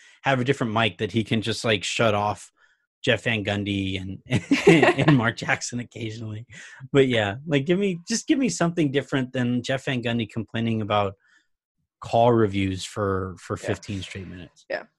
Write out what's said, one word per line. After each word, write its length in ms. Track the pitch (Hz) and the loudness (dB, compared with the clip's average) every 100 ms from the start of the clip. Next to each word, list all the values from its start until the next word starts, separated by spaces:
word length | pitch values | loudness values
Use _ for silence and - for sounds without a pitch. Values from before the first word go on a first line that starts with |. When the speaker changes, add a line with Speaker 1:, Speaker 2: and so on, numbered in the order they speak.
| - _ | -20 _
Speaker 1:
have 160 | 139 135 | -2 0
a 40 | |
different 300 | 123 135 120 | 0 0 0
mic 240 | 107 113 - | 0 0 0
that 140 | 107 | -2
he 120 | 113 | -2
can 200 | 107 113 | 0 -2
just, 200 | 113 104 | -2 -2
like, 200 | 117 104 | 0 0
shut 320 | - - 117 104 | -2 0 2 2
off 360 | 104 101 - _ _ _ _ _ | 0 -4 -10 _ _ _ _ _
Jeff 200 | - 113 | -2 -2
Van 220 | 123 110 101 | 0 -2 -2
Gundy 560 | 101 101 98 95 95 | -2 -2 -2 -2 -4
and, 180 | 95 98 - | -8 -12 -4
<laughs> 400 | 131 - 277 - | -4 0 4 8
and 480 | 165 - 214 135 135 | 8 8 4 6 4
Speaker 2:
<laughs> 0 | |
Speaker 1:
Mark 200 | 117 - | 4 0
Jackson 420 | 156 131 - 123 | -2 -2 -4 -8
occasionally. 680 | 113 113 113 110 110 107 120 - - - 135 | -10 -10 -10 -8 -10 -12 -14 -18 -20 -20 2
But 160 | 139 135 | 4 6
yeah, 280 | 117 101 120 160 | 4 0 -2 0
like, 200 | 143 143 | 0 2
give 100 | 180 | 0
me, 220 | 202 170 - | 0 -2 -4
just 200 | 226 - | -4 0
give 120 | 285 | 0
me 100 | 247 | 0
something 420 | - 170 170 147 | 0 0 0 0
different 400 | 135 135 139 127 | 0 0 -2 -2
than 280 | 127 120 123 | -2 0 -2
Jeff 240 | 120 131 - | -2 -4 -4
Van 160 | 127 | -4
Gundy 260 | 117 117 107 | -2 -2 -4
complaining 520 | 117 101 117 117 110 | -6 -6 -4 -2 -2
about 320 | 104 104 101 - _ _ _ _ _ _ _ - | 0 0 0 -4 _ _ _ _ _ _ _ -20
call 320 | - 117 117 | -2 2 4
reviews 500 | 117 104 98 98 92 | 4 2 0 -2 -4
for, 520 | - 113 101 95 95 87 | -8 -4 -2 -2 -4 -10
for 160 | - 101 | -10 -8
Speaker 2:
Yeah. 60 | - | -6
Speaker 1:
fifteen 340 | 101 - 98 | -6 -6 -10
straight 260 | 90 101 87 | -10 -14 -14
minutes. 380 | 90 87 _ - | -16 -18 _ -10
Speaker 2:
Yeah. 140 | 90 - | -10 -10